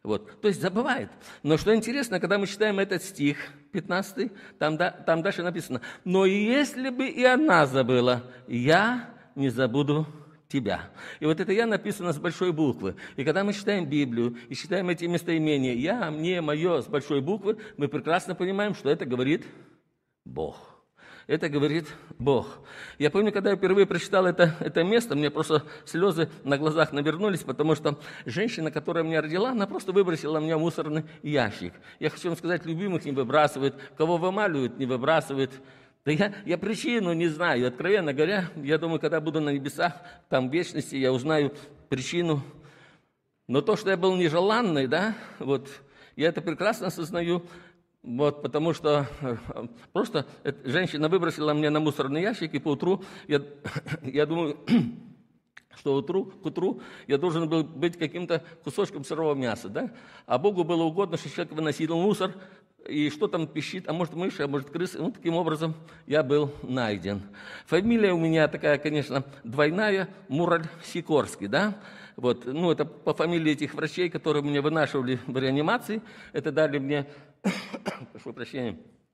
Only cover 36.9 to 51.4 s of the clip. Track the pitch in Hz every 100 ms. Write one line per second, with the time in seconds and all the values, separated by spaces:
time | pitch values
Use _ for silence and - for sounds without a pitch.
36.9 | 240 180 165 170 151 175 127 123 123 175
37.9 | 208 160 135 156 202 165 160 139 156 165
38.9 | 156 156 160 156 156 147 143 135 - 170
39.9 | - - - _ 139 127 156 175 151 -
40.9 | 139 131 127 143 156 139 - - - -
41.9 | 131 131 170 170 147 - - - - -
42.9 | _ _ _ _ _ - 131 147 208 190
43.9 | 190 185 185 170 160 190 220 233 151 131
44.9 | 156 208 208 - - 131 139 135 - -
45.9 | - - - 156 165 160 151 202 233 185
46.9 | 170 160 175 170 175 175 - - _ _
47.9 | _ 123 120 147 143 139 147 165 151 151
48.9 | 147 135 - 135 113 - - 117 - -
49.9 | 175 233 156 - - 147 - 135 156 180
50.9 | 147 156 185 170 147